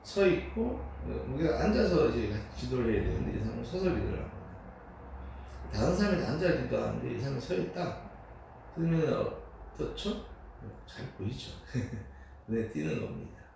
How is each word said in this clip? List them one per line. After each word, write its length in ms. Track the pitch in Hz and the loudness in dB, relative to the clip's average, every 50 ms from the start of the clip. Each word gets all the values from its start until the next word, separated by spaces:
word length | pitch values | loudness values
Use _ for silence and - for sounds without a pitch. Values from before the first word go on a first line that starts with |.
| - | -12
서 220 | - - 202 196 185 | -2 4 6 8 8
있고, 520 | 170 135 - - - 220 226 247 254 - - - - - - | 8 6 2 -2 0 0 0 0 0 -2 -4 -6 -6 -6 -6
어, 220 | - - - - - 131 | -4 -4 -4 -2 -2 0
우리가 300 | 143 165 156 - - - | 2 4 4 4 4 4
앉아서 460 | 208 214 247 220 196 175 160 - 117 | 6 6 6 6 8 8 8 6 6
이제 200 | 120 120 110 101 | 6 4 2 2
같이 320 | 101 104 - - - - | 0 -2 -4 -6 -8 -6
기도를 320 | 131 123 127 127 120 117 107 | -2 0 2 2 4 4 4
해야 100 | 98 98 | 4 4
되는데, 340 | 95 90 - - - 104 101 | 2 2 2 0 0 0 0
이 60 | 104 | -2
사람은 200 | 113 117 117 120 | -2 -2 -2 -4
서서 200 | - 175 185 190 180 147 | -2 -2 2 2 4 2
기도를 260 | 110 104 104 104 - | 2 2 0 -2 -2
합니다. 160 | - - - - - - - - - - - - - - - - - - - - - - - - - - - - - - - | -4 -6 -8 -12 -12 -12 -14 -14 -14 -14 -16 -16 -16 -16 -16 -16 -14 -14 -12 -12 -10 -10 -12 -12 -12 -12 -12 -12 -10 -4 0
다른 220 | 101 110 151 185 | 2 4 4 4
사람이 280 | 196 208 202 190 165 - | 4 4 4 4 4 2
앉아 380 | - 139 160 185 175 - 131 127 | 0 0 2 4 4 4 4 2
기도하는데 480 | 123 123 120 113 110 110 113 120 127 120 | 0 0 0 0 0 -2 -2 -2 -2 -2
이 40 | - | -2
사람이 220 | - 139 135 123 | -2 -2 -2 -4
서 140 | - - 180 | -2 -2 0
있다. 540 | 185 170 - - 180 175 135 - - - - - - - - - - - - - - - - - | 0 0 -2 -2 -2 -2 -2 -2 -6 -10 -14 -14 -16 -16 -16 -16 -16 -16 -18 -18 -18 -18 -12 -2
그러면은 380 | 160 165 165 165 160 151 139 - - - - - - - - - - - - - | 0 2 4 4 4 4 4 4 2 2 0 -2 -6 -10 -14 -14 -16 -16 -16 -6
어떻죠? 520 | - 151 - - - - 202 - - - - - - - - - - - 104 - - - | -4 -4 -4 -4 -4 -2 -2 -2 -4 -6 -12 -14 -16 -16 -18 -16 -12 -12 -12 -12 -14 -16
잘 200 | - - - - 139 - - | -16 -12 -10 -10 -10 -8 -4
보이죠. 340 | 101 104 131 139 - - - - - - - | -4 -4 -4 -4 -8 -10 -12 -14 -14 -4 -2
<laughs> 760 | 123 101 98 - 107 - - - - - - - - - - | -2 -2 -2 -6 -8 -8 -10 -14 -16 -18 -18 -18 -18 -6 -2
눈에 200 | 110 113 107 - | 0 0 0 0
띄는 300 | - - 151 156 - - | -2 -2 -2 0 0 -2
겁니다. 380 | - - - - - - - - - - - | -2 -4 -6 -8 -10 -10 -14 -16 -18 -20 -20